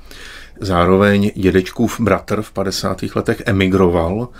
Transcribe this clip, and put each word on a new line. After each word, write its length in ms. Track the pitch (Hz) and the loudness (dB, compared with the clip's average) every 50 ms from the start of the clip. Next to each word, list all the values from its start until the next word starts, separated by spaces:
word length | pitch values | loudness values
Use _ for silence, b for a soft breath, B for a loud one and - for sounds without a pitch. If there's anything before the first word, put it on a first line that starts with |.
| B B B B B B B B B B B - | B B B B B B B B B B B -10
Zároveň 720 | - 98 92 87 87 90 95 95 101 101 101 101 101 104 - | -6 -2 0 2 4 4 4 4 4 4 4 2 2 0 -2
dědečkův 680 | - 95 92 85 92 92 - - - 117 104 - - | 0 0 2 2 2 0 0 -2 -2 -2 -2 -2 -2
bratr 420 | 117 101 92 92 - - 107 101 107 | 0 0 0 -2 -2 -4 -6 -6 -6
v 100 | - - | -8 -8
padesátých 640 | 98 95 95 95 - - 98 95 - - - - | -6 -6 -4 -4 -6 -6 -6 -6 -6 -8 -6 -4
letech 260 | 110 101 - 117 - - | -4 -2 -2 -4 -2 -2
emigroval, 840 | 120 101 95 95 92 95 95 95 87 87 87 82 82 98 110 123 123 B | -2 0 2 2 2 4 4 4 4 4 2 0 0 -2 -4 -6 -8 B